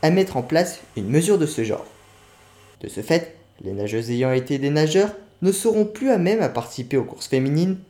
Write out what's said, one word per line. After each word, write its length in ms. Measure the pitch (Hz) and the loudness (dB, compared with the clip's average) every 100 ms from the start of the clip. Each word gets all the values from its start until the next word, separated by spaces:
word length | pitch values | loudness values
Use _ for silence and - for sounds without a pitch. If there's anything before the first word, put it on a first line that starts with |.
à 80 | 156 | 4
mettre 260 | 180 190 131 | 4 2 -2
en 60 | |
place 380 | 123 160 175 - - | 0 2 2 -2 -12
une 140 | - 98 | -8 0
mesure 300 | 143 175 196 | 2 4 2
de 80 | 151 | 2
ce 180 | - | -2
genre. 220 | 113 - - - - - - _ - - - - | -4 -4 -6 -20 -20 -20 -20 _ -20 -20 -20 -16
De 60 | - | -14
ce 120 | - | -12
fait, 340 | 107 165 170 - _ _ | 0 0 0 -16 _ _
les 100 | 98 | -10
nageuses 380 | 98 104 110 117 | -6 -4 -4 -4
ayant 200 | 120 131 | -2 0
été 280 | 127 127 143 | 0 0 -2
des 100 | 139 | 0
nageurs 460 | 147 156 185 208 - - _ | 2 2 2 0 -2 -18 _
ne 100 | 185 | 0
seront 360 | 190 226 214 208 | 2 2 2 0
plus 240 | - 262 | 0 0
à 80 | 226 | 2
même 240 | 175 220 | 4 2
à 80 | 151 | 0
participer 480 | 120 117 - 123 139 | -2 -8 -10 -2 -2
aux 60 | |
courses 240 | 113 - - | -2 -8 -2
féminines 500 | 135 135 147 180 190 - | 0 0 0 0 -2 -8